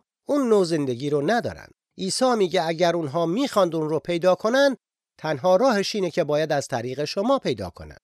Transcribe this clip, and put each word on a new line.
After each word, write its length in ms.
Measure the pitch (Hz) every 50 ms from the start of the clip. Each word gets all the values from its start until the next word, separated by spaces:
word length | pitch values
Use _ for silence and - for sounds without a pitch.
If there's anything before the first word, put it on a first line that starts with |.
| - _ _ _ _
اون 220 | - 285 294 262 233
نوع 160 | 214 202 185
زندگی 440 | 160 170 151 143 131 120 117 143 143
رو 220 | 147 143 139 175
ندارن. 360 | 226 240 - 107 85 - - - _ _ _ _ _
عیسی 380 | - 185 185 - - 262 254 240
میگه 280 | 214 190 165 160 180 160
اگر 320 | 165 170 160 180 170 170
اونها 300 | 170 160 135 135 170 170
می‌خواند 500 | 165 175 247 285 233 - 208 185 175 160
اون 140 | 160 156 151
رو 100 | 160 143
پیدا 360 | - - 175 170 170 185 180
کنن، 420 | - - 220 247 269 277 277 240 - _ _ _ _ _ _ _
تنها 380 | - - 156 156 127 170 185 185
راهش 400 | 190 254 269 214 202 185 - -
اینه 160 | 208 185 170
که 120 | - 180 160
باید 280 | 143 147 151 160 151
از 160 | 156 143 -
طریق 380 | - 135 117 117 127 127 135 151
شما 340 | 147 - 196 202 254 277 262
پیدا 300 | - 170 123 104 95 87
کنن. 280 | - - 80 76 - -